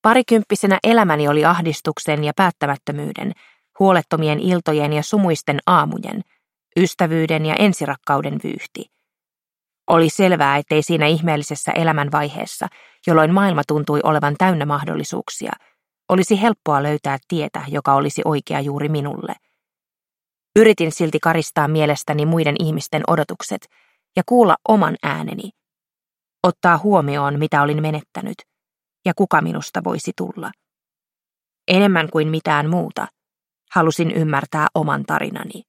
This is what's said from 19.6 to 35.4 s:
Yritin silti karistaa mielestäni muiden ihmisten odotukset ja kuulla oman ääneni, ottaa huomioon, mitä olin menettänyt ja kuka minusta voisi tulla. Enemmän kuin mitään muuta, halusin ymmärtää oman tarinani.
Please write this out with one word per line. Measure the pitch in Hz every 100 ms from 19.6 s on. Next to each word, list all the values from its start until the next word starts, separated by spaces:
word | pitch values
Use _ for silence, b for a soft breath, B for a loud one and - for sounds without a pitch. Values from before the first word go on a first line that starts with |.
| _ _ _ _ _ _ _ _ _ 208
Yritin | 220 202 160
silti | - 165 156
karistaa | 165 165 - - 147
mielestäni | 156 151 143 - 151 151
muiden | 165 151 143
ihmisten | 160 156 - 151 -
odotukset | 165 147 180 - - - _ _ _ _ -
ja | -
kuulla | 247 208 160 -
oman | 214 165 -
ääneni, | 151 151 156 - 202 _ _ _ _ _ _ _ _ _
ottaa | 180 - 180 165
huomioon, | 208 190 143 143 143 143
mitä | 156 151
olin | 143 151
menettänyt | 156 151 - - - - _ _ _ _ _ _
ja | 185 -
kuka | 196 160
minusta | 160 165 - 180
voisi | 175 170 - -
tulla. | 180 - 170 - _ _ _ _ _ _ _ _ _ _ -
Enemmän | 185 202 175 156
kuin | 160 156
mitään | 160 160 147 151
muuta, | 175 160 - - _ _ _ _ _ _
halusin | 185 160 151 165
ymmärtää | - 156 139 143 156 151
oman | 165 156 143
tarinani. | 139 151 147 -